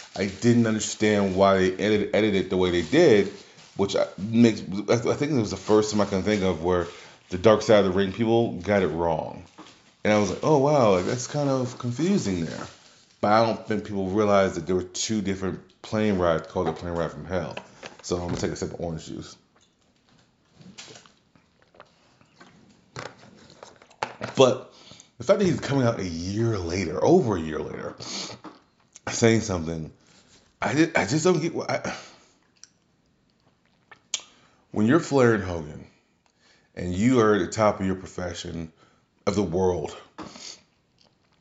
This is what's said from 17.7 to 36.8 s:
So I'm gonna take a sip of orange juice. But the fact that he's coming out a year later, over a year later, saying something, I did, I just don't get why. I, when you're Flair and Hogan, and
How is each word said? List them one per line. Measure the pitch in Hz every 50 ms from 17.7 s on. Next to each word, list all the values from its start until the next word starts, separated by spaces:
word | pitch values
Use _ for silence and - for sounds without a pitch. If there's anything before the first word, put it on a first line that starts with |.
| - - - - - -
So | - - 92
I'm | 87 87 87
gonna | 87
take | - 101 85
a | 78
sip | - 92 80 -
of | -
orange | 85 85 82 76 -
juice. | - - - - - - - _ _ _ _ _ _ _ _ _ _ _ _ _ _ _ _ _ _ _ _ _ _ _ - - 185 - - - - - - - _ _ _ _ _ _ _ _ _ _ _ _ _ _ - - _ _ _ _ _ _ _ _ _ _ - - - _ _ _ _ _ _ _ _ - - - - - - - - - - - - - - - - - - - _ _ _ - - - - - - -
But | 135 131 123 110 - - - - - - - - - - _ _ -
the | 120
fact | - 202 220
that | 202
he's | 180 139 92
coming | 85 - 139 139 127
out | 117 - -
a | 95
year | 90 82 82 85 92 101 107 117 113 110
later, | 98 87 82 85 98 95 80 - - -
over | 117 165 190 147 113 101
a | 85
year | 80 78 78 73
later, | 73 - - - - - - - - - - - - - - - - - - - _ _ _ _ _ _ - - _ -
saying | - - 120 113 113 113
something, | 107 - 92 85 78 80 82 80 78 - - _ _ _ _ _ _ _ _ _ _ _ _ _
I | - 101 120
did, | 151 165 160 -
I | - -
just | - 139 156 -
don't | 180 180 156
get | 151 165 -
why. | - - -
I, | 127 - - - - - - - - - _ _ _ _ _ _ _ _ - - _ _ _ _ _ _ _ _ _ _ _ _ _ _ _ _ _ _ _ _ _ _ _ _ - - _ _ - - - - _ _ _ _ _ _ _ _
when | - 107 107
you're | 113 143 170
Flair | 165 - 143 139 123 117 113
and | 101 95
Hogan, | 92 87 85 78 76 76 76 - - _ _ _ _ _ _ _ _ _ _ _ _ _ _ _ _ -
and | 87